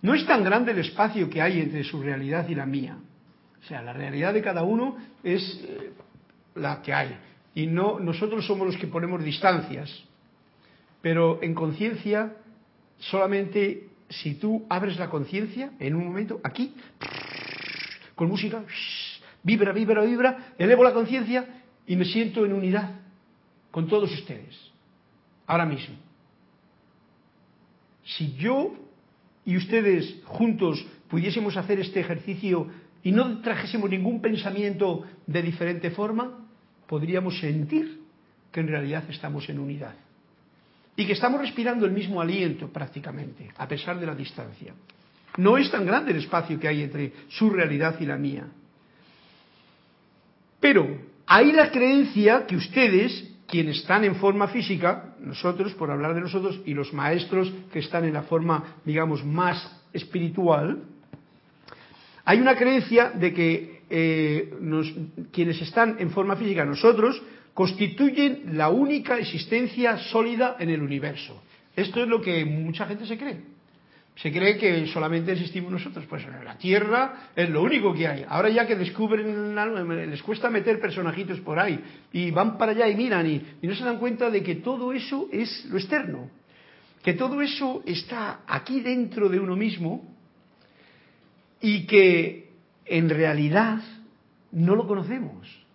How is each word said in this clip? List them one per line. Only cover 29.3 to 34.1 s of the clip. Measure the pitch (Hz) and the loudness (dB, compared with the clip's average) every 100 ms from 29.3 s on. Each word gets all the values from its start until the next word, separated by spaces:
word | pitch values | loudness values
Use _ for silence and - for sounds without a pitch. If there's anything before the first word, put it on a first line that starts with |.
| _ | _
y | - 180 | -2 -2
ustedes | 180 226 208 180 - - | 2 2 4 2 2 -10
juntos | - - 226 220 180 151 - - _ | -14 0 2 2 0 0 -8 -20 _
pudiésemos | 165 165 226 208 196 | -2 0 -2 -2 -4
hacer | 190 202 | -2 -2
este | 190 196 | -2 -4
ejercicio | 165 160 - 185 202 175 151 - - _ | -4 -6 -6 -6 0 0 0 -10 -20 _
y | 185 | 2
no | 202 254 220 | 4 4 -2
trajésemos | - 220 208 226 196 | -4 -4 -4 -2 -2
ningún | 190 185 | 0 0